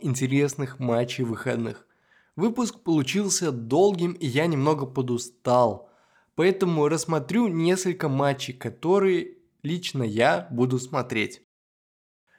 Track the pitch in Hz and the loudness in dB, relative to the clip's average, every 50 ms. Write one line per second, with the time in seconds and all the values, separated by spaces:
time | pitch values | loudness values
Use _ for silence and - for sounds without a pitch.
0 | - 143 123 131 131 127 147 143 147 139 - - 139 131 - - 127 120 117 120 | -4 -4 -2 -2 0 2 2 2 2 0 -2 -6 -8 -8 -6 -6 -2 0 0 0
1 | 123 123 - - 123 117 110 - - 127 120 117 113 113 110 - _ _ _ _ | 0 -2 -4 -4 -4 -4 -4 -4 -4 -4 -4 -2 -4 -6 -8 -12 _ _ _ _
2 | _ _ _ _ _ _ _ 147 185 233 233 254 240 190 - - _ 175 165 151 | _ _ _ _ _ _ _ -2 -2 0 0 -2 -4 -4 -6 -6 _ 0 2 2
3 | 131 - 180 202 208 190 - - 180 151 127 117 113 113 135 165 196 208 196 170 | 2 0 0 -2 0 0 -2 -2 -2 -2 -4 -4 -2 0 2 4 4 4 4 2
4 | 175 175 175 - 170 131 117 143 165 175 156 135 135 151 156 139 135 127 - 139 | -2 -2 -2 -4 -4 -2 0 0 2 2 2 2 2 2 2 0 -2 -4 -4 -4
5 | 123 123 120 120 - - - _ - 127 123 127 120 110 98 - - - _ _ | -2 -2 -2 -4 -4 -8 -14 _ 0 4 4 6 6 4 2 -4 -10 -20 _ _
6 | _ _ _ _ _ _ _ 156 165 196 185 190 196 175 165 151 147 147 165 151 | _ _ _ _ _ _ _ 2 2 2 2 2 0 0 2 2 2 2 0 -2
7 | - 170 160 151 127 131 180 240 240 202 165 165 165 175 185 185 190 185 170 180 | -2 -2 -2 -4 -2 0 0 0 0 0 0 0 2 2 0 0 -2 -4 -4 -2
8 | 160 143 135 135 143 143 135 135 - 127 - - - 113 - - - 165 190 202 | -2 -2 0 2 2 0 0 -2 -6 -10 -10 -10 -10 -10 -8 -4 0 2 2 4
9 | 190 190 180 170 - - - _ _ _ _ _ - 143 175 175 175 - - 135 | 4 4 2 0 -2 -6 -12 _ _ _ _ _ -6 -6 -6 -6 -6 -6 -4 -2
10 | 120 107 104 110 120 151 175 175 175 - 123 117 127 127 131 123 127 - 151 131 | -2 -2 2 4 4 4 4 2 -2 -4 0 0 2 2 0 -2 -4 -4 -4 -4
11 | 123 - 117 110 104 - - - _ _ _ _ _ _ _ _ _ _ _ _ | -4 -2 -2 -2 -2 -2 -6 -14 _ _ _ _ _ _ _ _ _ _ _ _
12 | _ _ _ _ _ _ _ | _ _ _ _ _ _ _